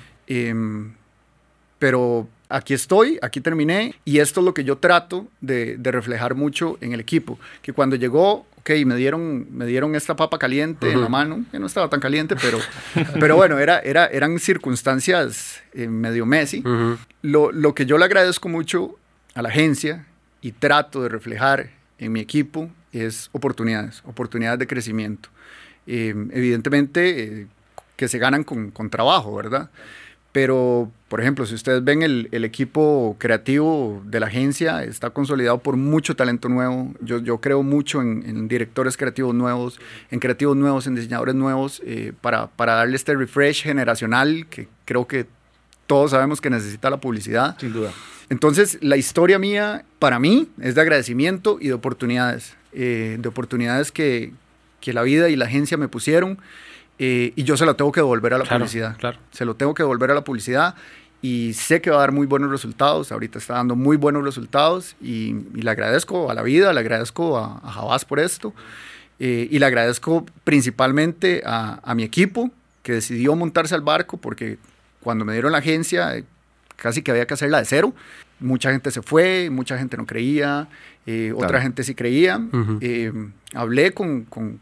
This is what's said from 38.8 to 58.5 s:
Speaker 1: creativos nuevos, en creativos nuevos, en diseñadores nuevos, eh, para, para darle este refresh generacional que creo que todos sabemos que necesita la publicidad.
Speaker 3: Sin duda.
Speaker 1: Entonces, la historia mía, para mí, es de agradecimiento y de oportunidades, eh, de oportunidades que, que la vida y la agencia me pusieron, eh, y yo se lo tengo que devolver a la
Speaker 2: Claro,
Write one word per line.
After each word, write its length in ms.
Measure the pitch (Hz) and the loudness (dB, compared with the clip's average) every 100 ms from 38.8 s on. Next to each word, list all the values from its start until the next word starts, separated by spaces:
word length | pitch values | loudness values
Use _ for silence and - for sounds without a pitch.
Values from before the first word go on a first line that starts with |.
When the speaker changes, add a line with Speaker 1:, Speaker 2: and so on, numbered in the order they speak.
| 131 123 | -2 -2
Speaker 1:
creativos 360 | 135 117 127 | -4 -2 -2
nuevos, 460 | 120 123 123 123 - - - - | 0 0 -2 -6 -10 -18 -20 -10
en 80 | 120 | -4
creativos 360 | 123 123 143 139 | -4 0 0 2
nuevos, 300 | 143 135 127 | 2 0 -2
en 100 | 123 | -4
diseñadores 380 | 117 120 120 | -4 -4 -2
nuevos, 480 | 131 135 131 135 - - | 0 0 -2 -4 -6 -10
eh, 280 | 113 110 107 | -8 -10 -6
para, 260 | 120 113 110 | -2 -2 -4
para 260 | - 117 113 | -2 2 2
darle 200 | 120 131 | 2 0
este 180 | - 143 | 0 -2
refresh 480 | 120 - 143 147 | 0 2 2 2
generacional 800 | 156 139 120 113 113 120 143 160 160 | -2 0 0 0 0 2 2 0 -4
que 180 | - 101 _ - | -14 -16 _ -4
creo 220 | 123 120 | -2 -2
que 180 | 135 117 _ _ _ _ _ - | -4 -6 _ _ _ _ _ 2
todos 240 | 139 143 | 4 6
sabemos 280 | 131 135 147 | 4 2 0
que 80 | 143 | -2
necesita 400 | 123 104 104 131 | -2 -4 -4 -4
la 80 | 139 | -4
publicidad. 600 | 135 110 101 113 139 - | -4 -6 -2 0 0 -2
Speaker 3:
Sin 140 | 127 | -8
duda. 180 | 113 104 90 - - - | -6 -6 -8 -18 -20 -8
Speaker 1:
Entonces, 480 | 120 151 147 202 - | 0 4 4 4 2
la 160 | 147 139 | 2 2
historia 420 | - - 175 196 | 2 2 4 4
mía, 460 | 196 202 208 208 - _ | 2 0 -2 -4 -12 _
para 200 | 143 120 | 2 4
mí, 300 | 139 240 320 - | 4 4 2 -4
es 140 | 127 127 | 0 2
de 60 | |
agradecimiento 760 | 160 147 120 120 156 185 214 202 | 4 4 2 0 0 0 0 0
y 60 | 139 | -2
de 40 | |
oportunidades, 840 | 123 123 120 123 123 123 123 - - _ | -2 -4 -4 -2 0 0 -2 -10 -20 _
eh, 420 | - 127 117 110 110 | -6 -4 -2 -4 -6
de 100 | 120 | -6
oportunidades 640 | 110 117 127 117 127 147 | -6 -6 -4 0 0 -2
que, 420 | - 151 120 113 - _ _ _ _ | 0 0 0 -4 -14 _ _ _ _
que 120 | - | -6
la 80 | 117 | -2
vida 280 | 123 147 170 | 2 4 4
y 60 | 143 | 2
la 100 | 117 | 0
agencia 320 | 139 147 165 | 0 0 -2
me 100 | 139 | -4
pusieron, 500 | 120 127 160 190 190 - - - - _ - | -4 2 2 2 -2 -14 -20 -20 -20 _ -6
eh, 320 | 131 123 120 - | 0 0 0 -2
y 80 | |
yo 120 | 135 139 | 0 4
se 80 | 160 | 4
lo 80 | 139 | 4
tengo 160 | 147 | 2
que 80 | 147 | 2
devolver 340 | 143 117 113 | 2 2 2
a 60 | 127 | 0
la 40 | |
Speaker 2:
Claro, 180 | 131 | 2